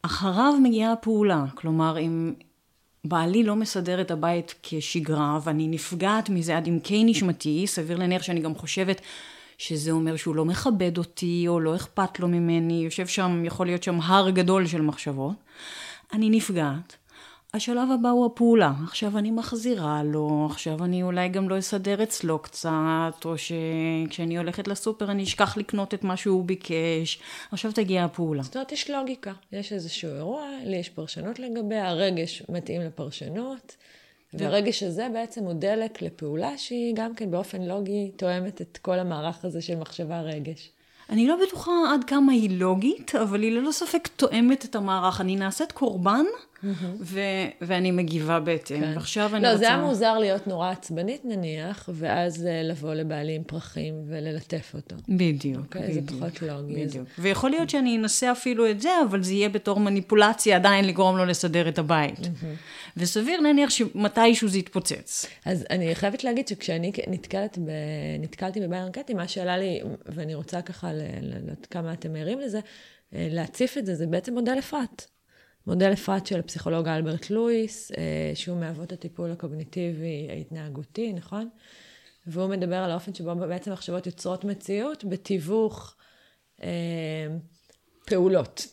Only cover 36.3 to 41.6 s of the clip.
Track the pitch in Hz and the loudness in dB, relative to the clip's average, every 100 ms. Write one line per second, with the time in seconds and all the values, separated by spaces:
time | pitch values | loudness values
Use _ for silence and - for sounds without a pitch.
36.3 | 156 220 285 - 240 233 220 226 226 208 | -4 -4 -6 -6 -4 -2 -2 -4 -6 -4
37.3 | 170 202 190 180 196 196 208 196 190 185 | -4 -4 -6 -4 -4 -2 -2 -4 -2 -2
38.3 | 180 185 196 170 - - 180 180 156 156 | -2 -4 -8 -14 -8 -2 0 0 -2 -4
39.3 | 165 185 165 165 170 156 - 160 170 160 | -6 -6 -6 -6 -6 -6 -8 -6 -6 -6
40.3 | 151 147 160 - _ _ _ - 220 247 | -6 -8 -10 -16 _ _ _ -2 4 4
41.3 | 349 381 349 | 4 2 0